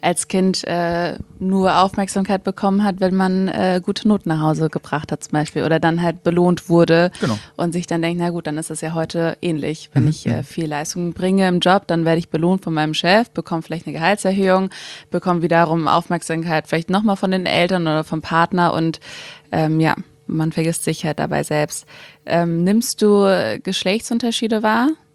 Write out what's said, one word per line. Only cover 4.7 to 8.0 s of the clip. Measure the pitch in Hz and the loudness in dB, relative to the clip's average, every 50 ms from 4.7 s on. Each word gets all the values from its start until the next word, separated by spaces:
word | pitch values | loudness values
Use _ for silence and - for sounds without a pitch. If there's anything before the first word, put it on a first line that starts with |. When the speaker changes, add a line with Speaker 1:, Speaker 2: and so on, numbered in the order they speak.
Speaker 1:
gebracht | - - - - - 143 156 - - | -2 -4 -6 -4 -6 -6 -4 -6 -8
hat | - - | -8 -6
zum | - - | -4 -2
Beispiel | 151 151 - - 156 165 | -2 -2 -2 -2 -2 0
oder | 160 160 160 | 2 2 2
dann | 165 165 160 170 175 | 2 2 2 2 0
halt | 170 165 175 _ | -2 -4 -2 _
belohnt | 175 170 175 175 180 175 - - - | 0 2 4 4 2 2 0 0 2
wurde | 170 170 170 165 165 165 175 180 - - | 4 4 6 6 6 4 4 2 0 -2
Speaker 2:
Genau. | - 156 110 104 - - _ | -2 -2 -2 -4 -6 -12 _
Speaker 1:
und | - 170 175 170 | -4 -4 -2 -2
sich | 175 175 | -4 -4
dann | - 175 165 | -2 -2 -2